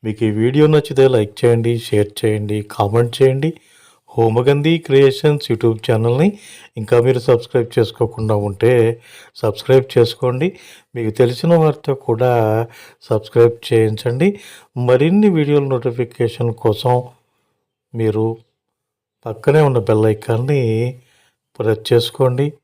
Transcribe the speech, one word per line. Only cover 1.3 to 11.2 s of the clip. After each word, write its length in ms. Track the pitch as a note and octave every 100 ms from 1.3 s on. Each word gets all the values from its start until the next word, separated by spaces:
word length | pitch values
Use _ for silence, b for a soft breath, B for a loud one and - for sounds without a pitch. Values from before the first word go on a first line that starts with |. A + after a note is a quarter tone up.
| - A#2+
చేయండి, 340 | A#2 A#2 A#2
షేర్ 460 | - G#2+ G#2 - A2+
చేయండి, 360 | G#2+ G#2 G#2+
కామెంట్ 600 | G#2 - G#2 A2+ A#2+ -
చేయండి. 320 | C3+ C3+ D3+ E3+ b b b b _ -
హోమగంధి 600 | A2+ A2+ B2+ C#3+ D3+ E3
క్రియేషన్స్ 760 | E3 C3+ C#3 C3+ D3+ D3 -
YouTube 400 | A#2 A#2 A2 -
ఛానల్ని 460 | A2+ A#2 B2 F3+ G3+ B B B -
ఇంకా 240 | G#2+ A#2+
మీరు 180 | B2 B2+
సబ్స్క్రైబ్ 600 | A2+ A#2+ - C3 A#2 -
చేసుకోకుండా 560 | A2+ - A2+ - A2 G#2
ఉంటే 680 | G#2 G2 A2+ B2+ A2+ A#2 B B B -
సబ్స్క్రైబ్ 640 | A2 G2+ - C3 C3 -
చేసుకోండి. 600 | A#2 - B2+ B2 E3+ F#3+ B B B B2
మీకు 140 | A2
తెలిసిన 460 | A2